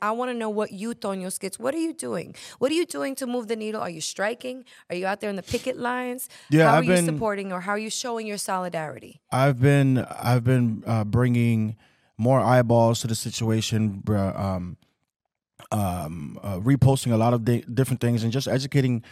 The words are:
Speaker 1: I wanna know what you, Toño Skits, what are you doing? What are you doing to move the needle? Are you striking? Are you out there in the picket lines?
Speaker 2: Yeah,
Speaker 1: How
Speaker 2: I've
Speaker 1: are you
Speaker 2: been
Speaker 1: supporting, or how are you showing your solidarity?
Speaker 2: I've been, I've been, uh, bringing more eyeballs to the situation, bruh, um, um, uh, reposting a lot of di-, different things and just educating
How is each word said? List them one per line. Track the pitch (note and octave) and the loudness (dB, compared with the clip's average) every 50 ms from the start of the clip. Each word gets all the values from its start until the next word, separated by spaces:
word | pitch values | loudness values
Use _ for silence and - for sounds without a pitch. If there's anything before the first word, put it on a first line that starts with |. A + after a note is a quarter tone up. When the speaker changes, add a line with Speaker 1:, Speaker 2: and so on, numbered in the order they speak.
| - | -4
Speaker 1:
I | G#3 A3 | -4 -2
wanna | A#3 B3+ B3+ B3 | -2 -4 -4 -4
know | A#3 A3 G#3+ | -4 -4 -4
what | G#3 G#3 G#3+ G3 - | -2 -2 -4 -4 -6
you, | F#3 G#3+ A#3 - | -8 -8 -8 -8
Toño | - - G3+ G3 F#3+ F3+ F#3 - | -6 -6 -6 -6 -4 -6 -8 -8
Skits, | - - F#3+ - - | -8 -8 -10 -10 -6
what | A3 C4 D4 | -4 -4 -2
are | E4 D#4+ E4 | -2 -4 -4
you | D#4 | -6
doing? | - B3 B3 A3 F3+ - - - - - - - - | -8 -8 -6 -6 -6 -6 -10 -14 -18 -20 -20 -6 -2
What | A#3 C#4 | -2 0
are | D#4 | 0
you | E4 F4 | 0 -2
doing | - - C#4+ C#4+ C#4 C4+ | -2 -4 -6 -6 -6 -6
to | - C4+ | -6 -6
move | A#3+ A#3+ B3 A#3 G#3 | -6 -4 -6 -4 -6
the | A#3 | -6
needle? | A3 G#3+ G#3+ G#3+ G#3+ | -6 -6 -6 -6 -6
Are | A3+ F#3 | -6 -8
you | E3+ D#3+ D3+ | -8 -8 -10
striking? | - - - G3 G#3+ A#3+ A#3+ - B3+ B3+ C4 A#3+ _ - - _ _ | -10 -6 -4 -4 -4 -4 -6 -10 -12 -12 -12 -16 _ -20 -20 _ _
Are | F3 | -8
you | F3+ F#3 | -4 -4
out | F#3+ G3+ G3+ | -4 -4 -4
there | - G#3 | -6 -6
in | G3+ | -6
the | F#3+ F3 | -6 -6
picket | - - A#3 - B3+ B3+ - | -6 -6 -4 -4 -4 -6 -4
lines? | B3 A#3+ B3 B3 B3 B3 B3 B3+ - - - - - _ | -4 -4 -4 -4 -6 -6 -8 -10 -12 -14 -16 -20 -4 _
Speaker 2:
Yeah, | C#3 D#3 E3 D#3 | 4 6 6 6
Speaker 1:
How | C#3+ | 6
Speaker 2:
I've | D#3 D#3+ | 4 4
Speaker 1:
are | |
you | E3 F#3 | 4 4
Speaker 2:
been | F3+ E3+ | 4 4
Speaker 1:
supporting, | E3 D#3 C#3+ B2 G#3+ G3+ G3 G3 G3 F#3 | 2 -2 -2 -2 -2 -2 -2 -6 -6 -8
or | F3+ F3 | -6 -4
how | G3 G#3 | -4 -4
are | G#3+ | -4
you | A3 A3 | -4 -6
showing | - - - B3+ A#3 A3+ A3 | -8 -8 -8 -6 -6 -6 -6
your | G#3+ G#3 G3 | -6 -8 -8
solidarity? | - - F#3+ F#3 F#3 F3+ E3+ E3 D#3 D3 C3 A2 - - - _ _ _ - | -6 -4 -4 -4 -4 -4 -4 -6 -6 -6 -10 -12 -16 -18 -20 _ _ _ 0
Speaker 2:
I've | B2+ C3+ C#3+ C3+ A#2+ | 2 4 4 4 4
been, | B2+ C#3+ C#3+ C#3+ C#3 C3+ C3 B2 | 4 6 6 6 6 4 4 2
I've | - - - - - A#2+ B2 B2 A2+ | 0 -2 -8 -4 0 2 2 2 4
been, | B2 C3 B2+ A#2+ A#2 A2 A2+ - | 4 4 4 4 2 0 -2 -2
uh, | G#2 A2+ A2 G#2+ | -2 0 0 0
bringing | G#2 G#2 A#2+ B2 B2+ A#2+ A#2+ A#2 A#2 A#2 A2 A2 G#2+ G#2+ - _ _ _ _ _ _ _ - | 0 2 2 2 2 2 2 2 4 2 2 0 -2 -4 -8 _ _ _ _ _ _ _ 0
more | G#2+ B2 C3+ C3 | 2 4 4 4
eyeballs | G2+ A2 B2+ B2+ B2 A2+ A#2 A#2 A#2 A2+ A2+ - | 6 6 6 6 6 6 6 6 6 4 2 0
to | - A2+ | -2 -4
the | A2+ | -4
situation, | - - A#2 - - A#2 A2 A2 A2+ G#2+ - A2+ A2 A2 G#2+ G2 G2 - | -4 -4 -8 -6 -4 0 0 2 0 0 0 0 0 0 0 -2 -4 -2
bruh, | - G#2+ G2+ G2 F#2+ - - | 0 0 2 2 0 0 -2
um, | G2+ G2 F#2+ F2+ F2+ F2+ E2 - _ _ _ _ _ _ _ _ _ _ _ _ _ _ _ _ - - - | -2 -2 -2 -4 -6 -8 -12 -14 _ _ _ _ _ _ _ _ _ _ _ _ _ _ _ _ -8 -4 -2
um, | G#2+ G2+ F#2 F2 F2+ D#2 D#2 E2+ E2+ D2 C2 - - - | -2 0 -2 -2 -4 -6 -8 -10 -10 -10 -12 -12 -12 -10
uh, | G2+ G2 F2 | -8 -8 -2
reposting | G2+ B2 C#3+ B2 C3 C3 C3+ - - B2 A#2 | 2 2 4 6 6 6 6 4 2 2 2
a | |
lot | A2 A2+ A#2+ B2 | 4 4 4 4
of | A#2+ A2 | 2 2
di-, | A#2+ A#2+ A2+ - - A#2+ | 2 0 0 0 -2 0
different | A2 C3 - C3 A2+ | 0 0 0 0 0
things | - A#2+ A#2+ A2+ A2+ | 0 0 0 2 0
and | A#2 A2+ | 0 -2
just | C#3 C3+ A#2 | -2 -2 0
educating | G#2 C3+ C#3 C3+ - C#3+ C3 B2+ B2 A2+ - - | -2 -2 -2 0 0 2 2 2 0 -2 -4 -10